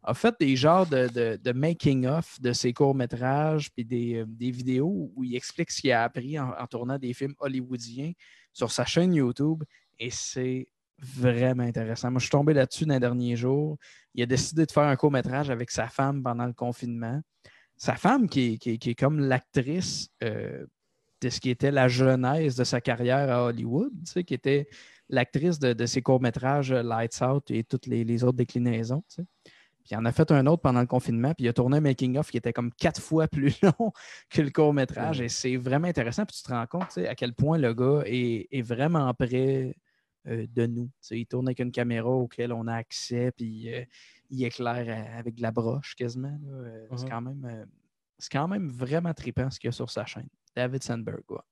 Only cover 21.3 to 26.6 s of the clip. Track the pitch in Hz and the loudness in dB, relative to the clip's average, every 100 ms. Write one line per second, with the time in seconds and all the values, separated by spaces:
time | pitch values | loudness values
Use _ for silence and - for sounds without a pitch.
21.3 | - 131 120 135 143 127 123 131 127 127 | -2 -2 2 2 6 4 6 4 4 2
22.3 | 151 156 123 123 123 127 117 123 135 139 | 2 0 0 0 0 0 0 2 2 2
23.3 | 123 123 117 120 131 269 202 170 180 180 | 2 2 -2 -2 0 -2 -6 -6 -4 -2
24.3 | 131 135 143 147 - - - _ 131 127 | -2 2 2 0 -12 -20 -20 _ 0 2
25.3 | 131 170 160 131 113 120 139 123 131 123 | 2 0 2 0 2 0 0 4 4 4
26.3 | 117 127 143 | 0 0 0